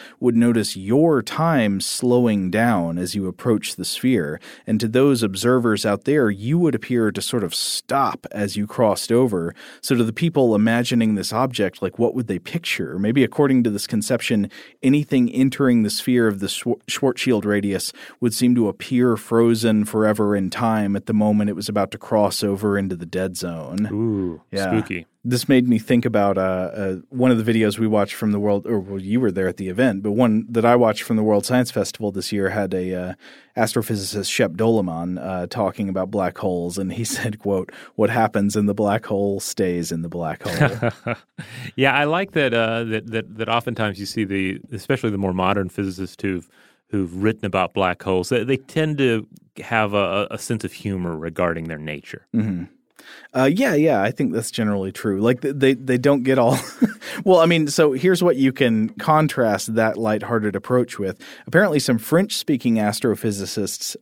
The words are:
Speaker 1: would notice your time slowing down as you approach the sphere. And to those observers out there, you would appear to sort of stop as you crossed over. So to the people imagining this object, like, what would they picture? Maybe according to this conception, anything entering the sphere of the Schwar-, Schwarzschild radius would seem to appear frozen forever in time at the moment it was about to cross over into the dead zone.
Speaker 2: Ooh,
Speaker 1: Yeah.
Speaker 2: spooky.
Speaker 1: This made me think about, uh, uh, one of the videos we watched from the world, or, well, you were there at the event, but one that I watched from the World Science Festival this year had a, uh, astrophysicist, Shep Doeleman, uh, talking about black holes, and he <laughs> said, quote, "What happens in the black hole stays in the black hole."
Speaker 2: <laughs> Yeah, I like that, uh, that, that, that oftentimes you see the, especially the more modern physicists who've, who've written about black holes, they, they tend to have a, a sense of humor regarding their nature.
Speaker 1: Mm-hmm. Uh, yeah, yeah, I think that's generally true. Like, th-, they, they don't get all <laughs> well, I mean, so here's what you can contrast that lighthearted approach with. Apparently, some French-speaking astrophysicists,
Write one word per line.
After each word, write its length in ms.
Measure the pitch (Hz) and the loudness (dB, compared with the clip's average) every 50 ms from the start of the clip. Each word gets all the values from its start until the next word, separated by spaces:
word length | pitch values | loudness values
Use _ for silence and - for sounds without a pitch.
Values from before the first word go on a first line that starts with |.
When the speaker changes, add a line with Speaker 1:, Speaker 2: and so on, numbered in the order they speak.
| - - - _ | -14 -20 -12 _
Speaker 1:
would 160 | - 123 117 | 0 2 4
notice 400 | 117 117 120 117 113 104 - - | 4 4 4 4 2 0 -2 -6
your 460 | 95 95 98 117 139 160 170 156 127 107 | -8 -4 0 2 4 4 4 4 2 0
time 580 | - - - 156 170 160 139 110 104 98 95 | -2 -2 0 0 2 2 2 2 2 0 -2
slowing 720 | - - - - - 123 123 123 123 117 107 101 92 90 90 | -4 -4 -6 -2 0 2 4 4 4 4 2 0 0 0 0
down 460 | 107 117 123 113 92 85 85 82 87 | 2 2 2 2 2 0 -2 -4 -4
as 180 | 90 87 - | -6 -4 -4
you 100 | 104 95 | -4 -4
approach 480 | 92 90 - - 123 113 104 - - - | -6 -8 -4 0 0 0 0 0 -6 -8
the 100 | - 90 | -8 -8
sphere. 540 | - - - - 127 131 104 78 73 76 - - - - - _ | -8 -6 -2 0 2 2 2 0 -2 -6 -10 -12 -18 -20 -16 _
And 140 | - 110 107 | -2 -2 0
to 80 | 120 | 0
those 380 | 110 113 127 139 143 135 117 113 | 0 2 4 4 4 4 2 0
observers 600 | 101 95 92 101 120 127 127 117 117 107 98 - | -2 -4 0 2 2 2 4 4 2 0 2 0
out 200 | 110 101 - - | 0 -2 0 0
there, 260 | 139 143 151 127 107 | 0 2 2 2 2
you 260 | 101 95 104 120 151 175 | 0 -2 -2 -2 0 2
would 160 | 175 156 127 | 2 2 0
appear 340 | 113 - - 127 120 113 107 | -2 -4 -2 0 0 2 0
to 120 | - 101 - | 0 -2 -6
sort 200 | - - 120 98 | -4 -2 -2 -2
of 100 | 85 - | -2 -4
stop 720 | - - - - - - - - 139 135 113 - - - - | -6 -6 -6 -6 -8 -6 -4 -2 0 0 0 -2 -6 -12 -12
as 260 | - 104 104 98 87 | -6 -4 -4 -4 -4
you 120 | 101 104 104 | -6 -6 -6
crossed 420 | - - 123 107 95 - - - | 0 2 2 2 2 0 -2 0
over. 440 | 117 120 131 120 104 87 82 85 - - - - - - | 2 2 2 2 0 -2 -4 -4 -8 -10 -18 -20 -20 -14
So 160 | - - 135 | -4 -2 0
to 80 | 120 117 | 2 2
the 80 | 110 110 | 0 0
people 420 | - 165 170 165 151 131 120 110 | -2 -2 0 2 2 2 4 4
imagining 600 | 104 107 113 117 120 120 120 127 117 113 110 107 | 4 4 4 2 2 0 0 0 2 2 2 0
this 160 | 101 92 - 107 | -2 -4 -4 -2
object, 500 | 113 131 135 120 110 101 92 - - - | -2 -2 -2 0 -2 -2 -2 -2 -4 -6
like, 160 | 92 - - | -6 -2 0
what 160 | 156 - - | -2 0 0
would 140 | 131 123 117 | -2 -4 -4
they 100 | 95 92 | -4 -6
picture? 580 | - - - 170 - - - - 92 65 73 | -6 -6 -8 -8 -6 -6 -6 -6 -6 -6 -4
Maybe 280 | 92 101 107 - 143 127 | -2 -2 0 2 2 2
according 400 | 107 - - 147 139 135 127 117 | 2 2 2 2 4 4 4 2
to 60 | 113 | 2
this 180 | 104 98 - - | 0 -2 -4 -4
conception, 600 | - 107 104 - 131 113 - - 120 107 98 92 - - - - _ _ - | -4 -4 -2 -2 -2 -2 0 0 0 0 0 -2 -6 -14 -20 -20 _ _ 2
anything 480 | 131 139 147 147 - 151 131 120 117 - | 2 2 2 2 2 2 2 2 2 2
entering 500 | 127 131 135 - - 135 127 123 117 107 | 2 2 2 2 2 2 4 4 4 4
the 80 | 101 | 2
sphere 380 | 104 - - - 123 123 117 110 | 0 -2 -2 2 2 4 4 2
of 100 | 101 98 | 2 0
the 80 | 98 | -4
Schwar-, 340 | 90 - - - 120 117 - _ | -6 -6 -6 -4 -4 -4 -4 _
Schwarzschild 580 | - - - - 131 123 - - 135 120 107 101 | -8 -6 -2 0 0 0 0 0 0 2 2 2
radius 480 | 104 104 104 98 101 95 90 - - - - - - - _ | 0 0 0 0 0 -2 -2 -4 -6 -10 -12 -20 -20 -8 _
would 140 | 123 120 113 | -2 -2 0
seem 200 | - 123 123 123 | 2 4 4 4
to 140 | 120 113 101 | 4 4 0
appear 480 | 92 - - - 131 120 123 123 113 | -2 -4 -6 -2 0 2 4 2 2
frozen 680 | 107 - - 117 113 117 117 117 110 113 113 110 107 104 | 0 -2 0 4 4 6 6 4 4 2 2 2 2 0
forever 520 | 107 - 110 107 107 104 104 107 101 104 | 0 0 2 2 2 2 2 2 2 2
in 120 | 101 95 92 | 0 0 -2
time 460 | - - 120 113 110 110 104 101 101 | -4 -2 -2 0 0 0 0 0 -2
at 120 | 98 - | -2 -2
the 60 | - 110 | -2 0
moment 380 | 107 107 107 107 104 104 104 | 2 2 4 2 2 2 0
it 60 | 98 | -4
was 120 | 82 107 - | -6 -8 -4
about 220 | 104 104 98 95 - | -2 -2 -2 -2 -4
to 60 | - | -12
cross 460 | - - 120 107 104 98 - - 117 | -6 -2 2 2 2 2 0 -2 -2
over 340 | 101 98 95 104 104 101 101 | -2 -2 0 0 0 0 0
into 160 | 98 92 92 | 0 -2 -4
the 120 | 82 87 | -6 -8
dead 300 | 82 - 92 92 95 90 | -6 -4 -4 -4 -4 -4
zone. 520 | - 92 87 85 80 76 65 82 98 107 104 | -6 -8 -8 -8 -8 -10 -8 -4 -4 -4 -2
Speaker 2:
Ooh, 520 | 104 104 113 113 107 98 95 87 82 76 - _ - | -2 -2 -2 -2 0 -2 -2 -4 -6 -8 -14 _ -6
Speaker 1:
Yeah. 160 | 98 98 95 | -4 -2 0
Speaker 2:
spooky. 360 | 101 110 107 - 98 87 82 - _ _ _ | 0 0 -2 -2 -8 -10 -10 -14 _ _ _
Speaker 1:
This 240 | 120 123 120 - - | -2 0 0 2 4
made 200 | 139 127 123 123 | 4 6 6 4
me 100 | 120 110 | 2 2
think 260 | - - 127 120 113 | 2 2 2 2 2
about, 320 | 120 104 104 101 101 95 95 | 2 2 2 2 2 2 2
uh, 20 | |
uh, 560 | 95 95 92 92 92 90 - 107 101 95 95 92 - _ | 0 0 0 -2 -4 -4 -6 -6 -6 -4 -6 -6 -10 _
one 200 | 135 127 123 127 | -2 2 4 4
of 140 | 123 113 107 | 4 4 2
the 80 | 117 113 | 2 2
videos 240 | 113 110 104 104 110 | 4 4 2 2 0
we 100 | 113 110 | 0 2
watched 260 | 107 104 101 101 - | 2 2 2 0 -2
from 160 | - 117 107 104 | -4 -2 0 0
the 60 | 101 | 0
world, 280 | 101 104 101 101 - | 2 2 0 0 0
or, 120 | - 117 104 | -2 -4 -4
well, 220 | 92 98 98 98 | -4 -4 -8 -8
you 200 | 92 95 107 123 | -4 -2 0 2
were 120 | 127 104 90 | 2 2 0
there 160 | 95 92 95 | 0 -2 -2
at 80 | 90 | -2
the 120 | - 98 92 | -4 -8 -6
event, 340 | 90 98 131 127 101 98 101 | -2 0 0 0 0 -2 -2
but 100 | 107 104 | -2 2
one 340 | 117 127 117 107 110 117 - | 2 4 4 4 2 0 0
that 160 | 120 117 110 | -2 2 4
I 120 | 117 120 | 6 6
watched 260 | 123 120 110 104 - - | 6 6 4 2 -2 -4
from 140 | - 117 | -2 -2
the 60 | 110 107 | 0 2
World 200 | 107 107 101 101 | 2 2 2 2
Science 260 | - 127 127 123 113 | 2 0 0 0 0
Festival 420 | - - 98 - - - 110 104 95 | -2 -4 -4 -4 -6 -6 -6 -6 -6
this 200 | 98 87 - 107 | -6 -6 -4 -4
year 180 | 101 95 92 | -2 -2 -2
had 220 | 92 107 101 92 95 | -2 -2 -2 -2 -2
a, 220 | 92 90 92 92 | -4 -4 -4 -6
uh, 180 | 90 90 90 90 - - - - - - _ _ | -6 -6 -8 -10 -12 -16 -20 -20 -20 -20 _ _
astrophysicist, 760 | 123 113 107 - 123 110 - 113 101 98 92 - 104 95 - | -2 -2 0 0 -2 -2 -2 -4 -4 -4 -6 -6 -6 -6 -4
Shep 220 | - - 123 95 82 | 0 0 0 0 0
Doeleman, 640 | 90 110 113 113 110 95 90 82 82 87 90 90 87 | 0 2 2 2 2 0 -2 -4 -6 -6 -6 -6 -6
uh, 260 | - 95 92 90 87 87 | -6 -6 -6 -6 -6 -6
talking 400 | - 120 104 92 - - 104 98 | -4 -2 -2 -2 -2 -4 -6 -4
about 220 | 92 95 92 95 | -4 -4 -4 -4
black 280 | 110 104 92 90 - - | -2 -2 -2 -2 -4 -4
holes, 400 | - 98 90 87 87 87 90 98 | -4 -4 -2 -2 -4 -6 -6 -6
and 140 | 98 92 87 | -6 -6 -6
he 120 | 113 117 | -6 -6
<laughs> 120 | - - | -6 -6
said, 240 | - - 117 104 - | -6 -6 -6 -8 -6
quote, 320 | - 101 98 92 92 - - - - - _ | -4 -2 -2 -2 -4 -6 -12 -20 -20 -16 _
"What 140 | - 107 104 | 0 0 2
happens 440 | 113 117 110 110 - 107 101 101 101 | 2 2 0 2 2 0 0 0 0
in 100 | 107 104 | 0 0
the 80 | 104 101 | 0 0
black 320 | 107 107 104 101 113 - | 0 0 0 0 -2 -2
hole 340 | - 107 98 101 101 98 95 | -4 -4 -2 -2 -2 -2 -4
stays 500 | - - - - 98 92 87 87 85 80 85 | -6 -8 -4 -2 -2 -2 0 -2 -4 -4 -6
in 100 | 82 85 | -8 -8
the 60 | 85 | -8
black 340 | 85 87 85 78 76 - - | -8 -8 -6 -6 -8 -8 -8
hole." 460 | 98 - - 151 127 - 113 - 117 - | -8 -2 0 0 0 0 0 -2 -4 -4
Speaker 2:
<laughs> 200 | - - 120 117 - _ _ _ - - - - - 127 - - | -4 -8 -8 -8 -8 _ _ _ -20 -18 -18 -16 -16 -16 -12 -2
Yeah, 180 | - 131 135 127 | 2 2 4 4
I 100 | 139 147 | 2 2
like 280 | 147 160 180 196 196 - | 0 0 -2 -4 -2 -2
that, 220 | 165 143 127 117 | 0 0 2 2
uh, 300 | 117 113 110 113 117 117 | 2 0 0 0 -2 -2
that, 260 | 113 110 110 90 117 | -2 -4 -4 -4 -4
that, 260 | 110 113 107 - 110 107 | -6 -6 -6 -6 -8 -8
that 100 | 113 107 | -4 0
oftentimes 500 | 113 117 117 131 117 104 113 104 95 95 | 0 0 0 -2 -4 -2 -2 -4 -2 -6
you 60 | 98 | -10
see 180 | 92 - 117 107 | -8 -4 -4 -4
the, 360 | 95 98 98 95 92 95 - - - 123 | -2 -2 -2 -2 -2 -4 -6 -10 -12 -14
especially 380 | 101 - - 135 127 - 113 | -14 -4 -4 -4 -2 0 -2
the 80 | 104 98 | -2 -2
more 140 | 98 95 92 | -2 -2 -2
modern 340 | 92 92 92 101 101 95 90 | 0 0 2 2 0 -2 -4
physicists 520 | - - 101 98 90 90 95 87 - - - | -4 -6 -6 -6 -6 -8 -10 -12 -10 -6 -6
who've, 260 | 98 92 87 82 _ _ _ _ _ _ _ _ _ | -4 -4 -4 -8 _ _ _ _ _ _ _ _ _
who've 340 | - 101 95 85 85 92 98 | -4 -4 -4 -4 -4 -2 0
written 220 | 110 110 110 - | 0 0 0 -4
about 300 | 101 90 95 90 85 - | -4 -2 0 -2 0 0
black 280 | 101 95 90 87 - - | 0 0 0 0 -2 -2
holes, 260 | 98 92 92 90 - | -2 -2 -2 0 0
they, 160 | 127 120 104 | -2 -2 0
they 120 | 123 135 | -2 -4
tend 420 | 131 135 - - 160 156 156 151 139 | -6 -6 -6 -4 -2 -2 -2 0 2
to 280 | 135 127 113 110 104 - - - _ _ _ - - | 2 2 2 0 -4 -8 -16 -20 _ _ _ -18 -8
have 320 | - 117 110 107 101 104 | -4 -2 0 0 0 0
a, 320 | 101 98 87 92 101 107 - | 0 0 0 0 -2 -4 -4
a 80 | - 110 | -6 -10
sense 260 | - - 120 104 - | -6 -6 -6 -4 -4
of 80 | 90 - | -8 -12
humor 440 | - - 107 98 92 90 87 82 | -8 -8 -6 -6 -4 -4 -6 -6
regarding 480 | 78 80 82 80 - 90 87 82 82 82 | -6 -8 -8 -4 -2 0 0 0 -2 -6
their 140 | 82 80 76 | -8 -8 -10
nature. 480 | 76 78 76 71 - - - - - _ - | -10 -10 -10 -12 -12 -14 -18 -18 -14 _ -2
Speaker 1:
Mm-hmm. 300 | 113 107 104 92 87 87 85 _ _ _ _ _ - - - - - - - - | -2 -2 -2 -4 -6 -6 -10 _ _ _ _ _ -20 -20 -20 -20 -20 -20 -6 -2
Uh, 100 | 131 131 | 2 2
yeah, 300 | 139 165 196 269 247 175 | 2 4 2 2 2 2
yeah, 280 | 147 151 160 135 101 98 | 4 4 4 4 4 2
I 80 | 113 | 0
think 220 | 113 - 147 107 80 | 0 0 -2 -2 -2
that's 180 | 117 113 - | -4 -4 -4
generally 400 | - - 113 104 104 98 95 98 95 | -4 -2 -2 0 0 -2 -4 -6 -8
true. 280 | - - 113 98 95 | -6 -4 -2 0 2
Like, 200 | 107 117 131 120 | 2 2 2 2
th-, 140 | - 139 143 | -2 -6 -2
they, 180 | 139 135 135 139 | 2 4 4 4
they 220 | 131 135 131 127 127 | 2 0 0 0 2
don't 260 | 127 147 143 139 120 | 4 4 2 4 2
get 140 | 131 135 127 | 2 2 4
all 200 | 120 117 135 123 - - - - 262 214 | 4 4 4 2 -2 -8 -2 0 0 0
<laughs> 340 | - - - - - - - | 0 -6 -12 -12 -12 -4 2
well, 140 | 196 185 175 | 4 6 6
I 80 | 165 | 6
mean, 220 | 170 170 165 156 143 | 6 4 4 2 0
so 240 | - - 160 151 131 | 2 4 4 4 2
here's 300 | 131 147 185 185 170 180 | 2 2 2 2 4 4
what 140 | 175 147 | 2 4
you 160 | 131 135 135 127 | 4 2 2 4
can 380 | - 139 120 113 110 107 113 | 4 2 4 4 2 0 -2
contrast 840 | - - - - 156 156 156 147 - - 123 110 104 107 - - 110 | -4 -6 0 2 4 4 4 2 2 2 2 2 2 0 -2 -2 0
that 200 | 113 110 110 - | 0 0 0 0
lighthearted 600 | 101 113 107 107 104 101 - 120 113 107 107 95 | -2 -2 0 0 -2 -2 -2 -2 0 0 -2 -4
approach 420 | 98 - - 127 127 120 - - - | -4 -4 0 0 0 0 0 -4 -6
with. 220 | 101 95 87 - - - - - - | -6 -6 -6 -8 -14 -20 -20 -20 -14
Apparently, 320 | - 127 170 208 190 151 143 | 0 2 4 4 4 2 0
some 200 | - - 127 110 | 2 2 0 0
French-speaking 760 | 110 - 151 170 196 208 - - - - 151 123 - 123 113 | 0 2 2 2 2 2 -2 -6 -2 -2 -2 0 2 0 2
astrophysicists, 1200 | 110 107 104 101 - - 120 104 104 - 113 101 98 95 92 - 110 101 90 - - - - - - | 2 2 0 -2 0 0 0 0 0 -2 -4 -4 -4 -6 -6 -4 -4 -4 -6 -6 -8 -10 -10 -10 -10